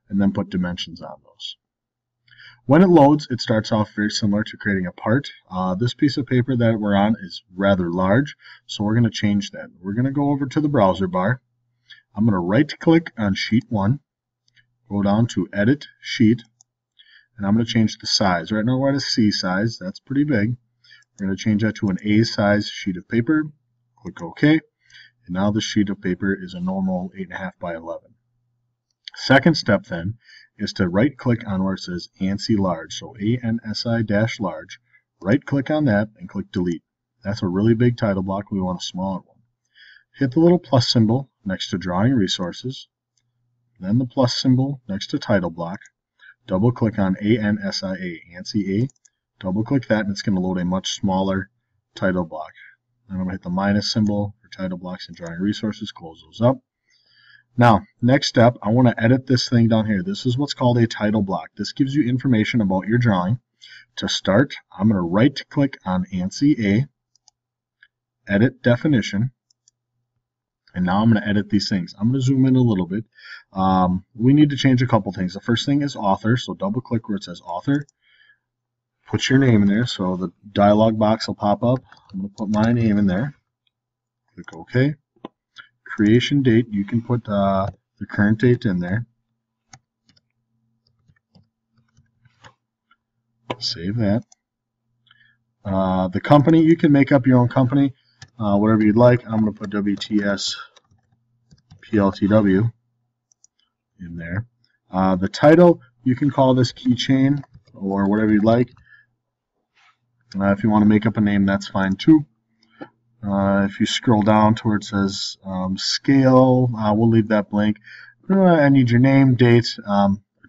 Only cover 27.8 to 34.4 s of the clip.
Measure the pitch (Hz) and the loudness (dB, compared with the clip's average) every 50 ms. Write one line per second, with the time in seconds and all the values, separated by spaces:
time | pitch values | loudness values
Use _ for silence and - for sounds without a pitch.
27.8 | 82 82 82 78 - _ _ _ _ _ _ _ _ _ _ _ _ _ _ _ | -12 -12 -14 -14 -16 _ _ _ _ _ _ _ _ _ _ _ _ _ _ _
28.8 | _ _ _ _ _ - - - - - 131 139 135 175 156 - - - 98 95 | _ _ _ _ _ -20 -18 -8 0 2 2 4 4 2 0 0 0 0 -2 -2
29.8 | - - 90 85 85 98 113 - _ _ - - _ _ _ - 107 95 - - | -2 -4 -10 -8 -6 -8 -8 -10 _ _ -20 -20 _ _ _ -10 -10 -8 -4 -4
30.8 | 101 87 85 98 113 147 - - - 127 117 107 - 104 98 92 95 95 95 90 | -4 -2 0 0 0 0 -2 -4 -4 -4 -4 -4 -4 -6 -6 -4 -4 -4 -6 -8
31.8 | - - 90 87 - - _ - 95 95 98 98 - - 113 101 98 92 85 80 | -10 -10 -12 -12 -12 -14 _ -8 -6 -6 -4 -4 -4 -2 -2 0 0 -2 -4 -6
32.8 | 80 - - - 85 80 - - 101 110 120 127 - 113 113 113 - 110 104 - | -10 -14 -16 -16 -16 -18 -14 -8 -4 -4 -4 -2 -2 -4 -6 -6 -6 -8 -10 -8
33.8 | - 120 117 117 110 101 104 101 110 113 - - | -6 -4 -2 -2 -2 -2 -2 -2 -2 -2 -4 -6